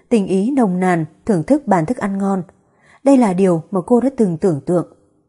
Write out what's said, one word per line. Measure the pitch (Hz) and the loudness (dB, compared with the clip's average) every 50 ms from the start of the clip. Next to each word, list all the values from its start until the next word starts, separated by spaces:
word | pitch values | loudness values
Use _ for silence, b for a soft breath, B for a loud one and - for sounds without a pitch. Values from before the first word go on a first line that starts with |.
| b b | b b
tình | 240 214 190 | 0 0 0
ý | - 185 190 196 247 | 0 -2 -2 -2 0
nồng | 294 269 233 190 180 180 | 0 0 0 0 0 0
nàn, | 185 185 175 165 156 - _ _ - | 0 0 0 0 -2 -6 _ _ -4
thưởng | - 202 165 156 | -2 -2 0 0
thức | - 269 302 - | 0 0 0 0
bàn | - 190 175 156 | 0 0 0 0
thức | 156 254 | -2 -4
ăn | - - 202 196 196 | -4 -6 -6 -4 -4
ngon. | 196 196 196 190 160 - _ _ b b b b b b b b b | -4 -2 -4 -4 -6 -8 _ _ b b b b b b b b b
Đây | 269 277 | 2 4
là | 254 240 196 180 | 4 4 2 2
điều | 180 196 185 170 160 - - | 2 2 2 2 0 -2 -4
mà | 202 185 165 | -6 -4 -2
cô | - 247 233 | 0 0 0
đã | 233 269 269 | 0 0 0
từng | - 220 180 165 | 0 0 0 0
tưởng | 156 202 190 156 135 - | 0 0 0 -2 -2 -2
tượng. | - 180 165 156 - - _ _ _ _ _ _ | -2 -2 -2 -2 -4 -10 _ _ _ _ _ _